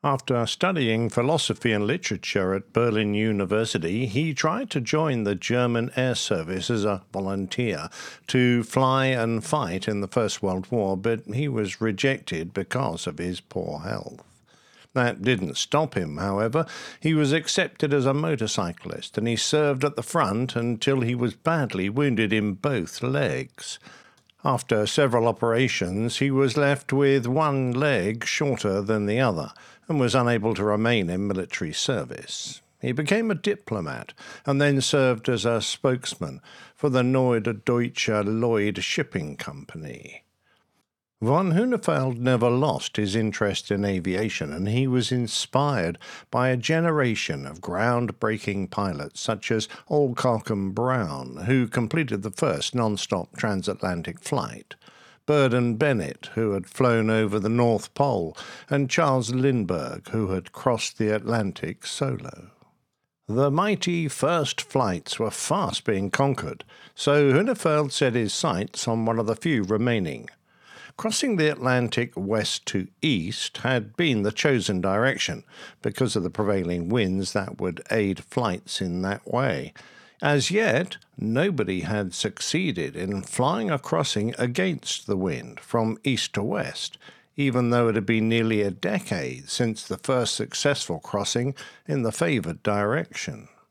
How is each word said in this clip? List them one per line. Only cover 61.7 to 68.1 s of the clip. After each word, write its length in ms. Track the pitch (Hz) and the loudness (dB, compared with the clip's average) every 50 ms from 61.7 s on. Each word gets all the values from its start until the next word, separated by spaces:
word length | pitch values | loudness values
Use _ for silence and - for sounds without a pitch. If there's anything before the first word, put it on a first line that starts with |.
| 92 - - | -8 -8 -10
solo. 640 | - - - - 67 64 - - - - - - - _ _ _ _ _ _ _ _ _ _ _ _ _ _ _ - | -10 -4 -4 -2 -2 -2 -6 -8 -12 -16 -16 -20 -20 _ _ _ _ _ _ _ _ _ _ _ _ _ _ _ -2
The 240 | 107 120 139 143 | 0 2 2 4
mighty 560 | 139 156 190 214 208 190 - 180 175 170 165 147 | 4 2 2 2 0 0 0 -2 0 0 -2 -4
first 520 | - - - 147 175 170 147 135 - - | -2 0 0 2 2 2 0 -2 -4 -6
flights 600 | - - - 135 127 104 92 85 - - - - | -8 -2 0 2 2 2 0 -4 -4 -8 -4 -4
were 100 | 117 107 | -4 -4
fast 540 | - - - - 151 196 185 - - - - | -4 -6 -2 0 0 0 0 -2 -4 -4 -2
being 240 | - 110 95 98 95 | 0 0 0 0 -2
conquered, 560 | - - 139 139 135 - - 78 85 - - _ - - - - _ | 0 0 0 0 0 -2 -6 -8 -10 -12 -16 _ -20 -20 -20 -20 _
so 360 | - - 147 143 147 147 139 | -4 0 2 4 4 4 4
Hunefeld 600 | 131 147 202 240 247 - - 165 151 151 151 139 | 4 4 2 0 -2 -2 0 0 0 2 0 -2
set 240 | - - 143 131 | 0 0 0 0